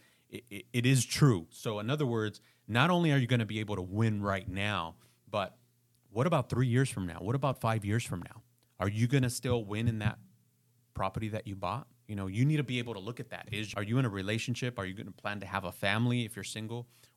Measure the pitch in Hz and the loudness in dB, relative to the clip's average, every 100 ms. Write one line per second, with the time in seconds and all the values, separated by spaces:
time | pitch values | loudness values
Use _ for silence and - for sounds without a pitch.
0 | _ _ _ 104 - 101 - 123 123 135 | _ _ _ -14 -12 -14 -4 2 6 4
1 | - - 143 98 82 - 120 104 107 151 | 4 6 6 6 -2 -10 -6 -4 -2 -2
2 | 135 117 107 - - _ - 113 165 175 | 0 0 -2 -6 -18 _ 0 4 4 6
3 | 170 139 117 123 104 107 104 98 90 101 | 4 4 4 2 2 -2 -2 -4 -2 2
4 | 113 104 101 98 92 95 104 98 82 - | 2 2 0 0 -2 -2 0 0 -4 -10
5 | _ _ - 107 92 - _ _ _ _ | _ _ -4 -2 -2 -6 _ _ _ _
6 | _ 101 156 160 - 117 127 120 135 104 | _ 0 2 2 2 0 4 4 2 0
7 | 90 82 92 135 139 123 113 113 101 110 | -6 -4 -2 0 0 0 0 0 0 -2
8 | - 87 - - - _ _ - 98 107 | -2 -6 -8 -16 -20 _ _ -4 -2 2
9 | 120 139 127 - 127 120 101 104 117 113 | 2 4 2 0 0 0 -2 -2 0 0
10 | 104 - - _ _ _ _ _ _ - | -2 -4 -12 _ _ _ _ _ _ -4
11 | 95 - 110 107 - 95 92 113 - _ | -2 -2 -4 -4 -6 -6 -4 -4 -8 _
12 | - 104 95 101 139 151 131 123 120 104 | -10 -6 -2 2 4 4 0 -4 -4 -8
13 | 98 123 - 87 87 98 104 98 104 120 | -10 -10 -12 -12 -8 -8 -6 -4 0 2
14 | 127 98 95 113 - 117 127 117 95 95 | 2 0 -2 -2 -2 -4 -4 -4 -6 -8
15 | 101 - 104 104 95 98 90 - 101 107 | -12 -8 -6 -6 -4 -4 -4 -2 2 4
16 | 123 123 110 - 95 107 110 117 120 _ | 2 2 -2 -6 -8 -8 -8 -8 -10 _
17 | - | -18